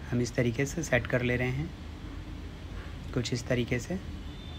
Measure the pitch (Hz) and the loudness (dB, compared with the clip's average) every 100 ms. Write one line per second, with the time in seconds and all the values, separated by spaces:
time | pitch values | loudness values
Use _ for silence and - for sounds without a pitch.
0 | - 120 120 - 120 113 139 - 147 123 | -2 2 2 4 4 4 2 0 4 4
1 | - 127 123 123 123 135 165 - - - | 4 2 4 2 2 0 -2 -4 -8 -8
2 | - - - - - - - - - - | -8 -8 -8 -8 -8 -8 -8 -6 -6 -6
3 | - 127 117 120 - 123 117 123 - 185 | -2 0 0 0 2 2 2 0 0 -4
4 | - - - - - | -4 -8 -8 -8 -8